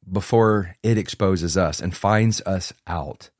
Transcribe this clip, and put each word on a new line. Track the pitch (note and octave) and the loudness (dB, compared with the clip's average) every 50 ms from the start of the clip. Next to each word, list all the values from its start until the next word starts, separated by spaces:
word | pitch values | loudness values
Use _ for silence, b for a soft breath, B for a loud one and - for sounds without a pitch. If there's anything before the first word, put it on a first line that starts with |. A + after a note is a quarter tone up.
| _ - | _ -6
before | F#2 G2+ F#2+ - - A#2 A2+ A2 G#2+ G#2 G2 F2 F2 _ - | -6 -6 -4 2 4 4 4 4 4 2 -2 -4 -10 _ 0
it | A2 A2+ G#2+ | 0 0 0
exposes | F#2 - - - G#2 F#2+ F#2+ F2 E2 E2+ D#2 F#2+ | 0 -4 -4 -2 0 0 2 0 -2 -2 0 0
us | F#2 D#2 D2 - | 0 0 -2 -4
and | - F2+ E2+ | -6 -6 -6
finds | - - G2+ G#2+ G#2+ A2+ A2+ A2 - | -2 0 2 2 4 4 2 0 0
us | - - F#2+ F#2 F2+ - - _ _ - | -4 -4 -4 -4 -4 -8 -14 _ _ -8
out | F2 E2+ C#2+ D2 - - - - _ _ | -8 -6 -6 -8 -12 -16 -20 -20 _ _